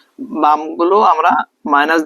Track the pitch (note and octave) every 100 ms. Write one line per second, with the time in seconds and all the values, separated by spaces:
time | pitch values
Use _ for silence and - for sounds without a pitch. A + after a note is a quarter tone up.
0 | _ - C4 D#3 D3+ D3+ D#3 E3+ E3+ G3+
1 | G#3 D#3+ E3+ - - _ - C#3+ D#3+ E3